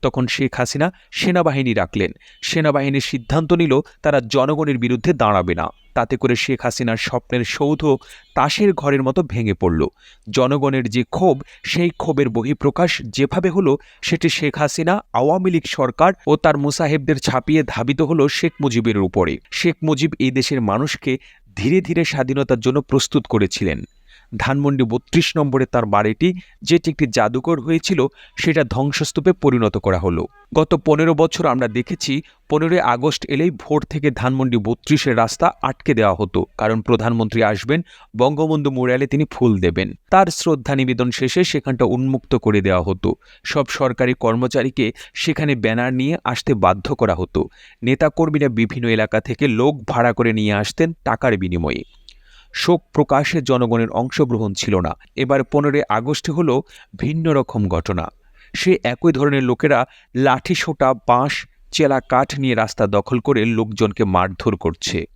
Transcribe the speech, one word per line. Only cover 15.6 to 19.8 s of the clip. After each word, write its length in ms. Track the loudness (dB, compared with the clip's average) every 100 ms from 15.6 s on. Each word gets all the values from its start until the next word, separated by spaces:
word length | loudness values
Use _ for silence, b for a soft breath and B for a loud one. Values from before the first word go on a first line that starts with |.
| -2
সরকার 420 | -2 -4 2 2 2 0
ও 60 | 2
তার 200 | 2 2
মুসাহেবদের 600 | 0 -2 0 0 0 0
ছাপিয়ে 420 | 0 -2 2 0 0
ধাবিত 320 | -2 -2 0
হলো 220 | 0 2 2
শেখ 240 | 2 -4 -2
মুজিবের 380 | 0 0 0 2
উপরে। 360 | 0 2 0 -2 _
শেখ 240 | -4 -2 -2